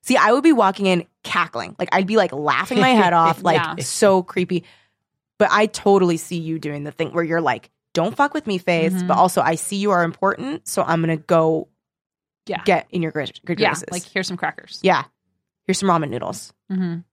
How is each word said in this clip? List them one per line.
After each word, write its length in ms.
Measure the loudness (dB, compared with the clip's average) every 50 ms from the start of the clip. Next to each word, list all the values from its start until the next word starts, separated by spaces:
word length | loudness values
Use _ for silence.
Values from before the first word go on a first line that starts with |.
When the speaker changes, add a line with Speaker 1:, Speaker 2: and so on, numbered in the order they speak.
Speaker 1:
See, 140 | _ 2 2
I 140 | 4 4 4
would 120 | 4 4 4
be 80 | 4
walking 340 | 4 6 4 2 2 0 0
in 200 | 2 2 0 -2 _ _ _ _
cackling. 500 | -4 -2 -2 -2 -2 -4 -8 -8 -8 -6 -8
Like, 100 | -4 0
I'd 140 | 0 0 0
be, 100 | 2 2
like, 160 | 2 2 0
laughing 460 | -2 -4 -2 0 0 0 -2 -2 0 2
my 120 | 4 4
head 220 | 6 4 4 4
Speaker 2:
<laughs> 20 | 4
Speaker 1:
off, 280 | 4 4 4 2 2
like, 140 | 0 0 0
Speaker 2:
Yeah. 260 | 2 0 -4 -6 -8
Speaker 1:
so 400 | -8 -8 0 2 4 4 4 4
creepy. 400 | 0 -2 -4 -4 -2 -2 -4 -6 -6 -8 _ _ _ _ _ _ _ _ _ _ _ _ _ _
But 100 | 2 2
I 160 | 4 2 2
totally 520 | 0 -2 -2 2 4 4 6 4 2 0 -2
see 200 | -4 -8 -8 -8
you 200 | -6 -6 -8 -6
doing 240 | -6 -8 -8 -8 -10
the 80 | -10
thing 200 | -6 -6 -6 -2
where 120 | -2 -4 -2
you're 160 | 0 -2 0
like, 300 | 0 0 -2 -2 -8 _ _ _ _ _ _
"Don't 200 | -2 -2 -2 0
fuck 180 | -2 -2 0 -2
with 120 | -6 -4
me," 120 | -4 -4 -2
face, 340 | 0 0 0 2 0 0
Speaker 2:
Mm-hmm. 140 | -2 -2 -2 0
Speaker 1:
but 80 | 2
also, 240 | 4 4 2 2 0
"I 120 | 0 0 -2
see 200 | -2 -6 -8 -6
you 140 | -2 0 0
are 140 | 2 2 0
important, 640 | 0 -2 _ -2 -2 -2 -2 -8 -10 -10 -10 _ -6
so 160 | -4 -2 0
I'm 140 | 0 0 0
gonna 160 | 0 -2 -2
go 520 | -4 -2 0 2 2 4 2 0 -2 -4 _ _ _ _ _ _ _ _ _ _ _ _ _ _ _ _
Speaker 2:
Yeah. 160 | -10 -10 -4 0
Speaker 1:
get 220 | 2 2 2 0 _
in 120 | -6 -4
your 80 | -4 -4
good, 220 | -4 -6 -8 -8 -12 -14 _
good 140 | -6 -2 0
Speaker 2:
Yeah, 120 | 0 0
Speaker 1:
graces." 200 | 0 -2 -6 -6
Speaker 2:
like, 140 | -6 -8 -8
here's 240 | -8 _ -8 -6 -6
some 80 | -6
crackers. 420 | -6 -6 -8 -8 -10 -20 -20 -14 -2
Speaker 1:
Yeah. 220 | 0 2 2 2 -2 _ _ _ _ _ _ _ _ _ _ _ _
Here's 120 | -4 -4 0
some 100 | 2 2
ramen 220 | 2 2 0 -4
noodles. 420 | -6 -8 -8 -8 -10 -12 -16 -20 _ _ _ _
Speaker 2:
Mm-hmm. 280 | -4 -4 -4 -4 -6 -8 -12 _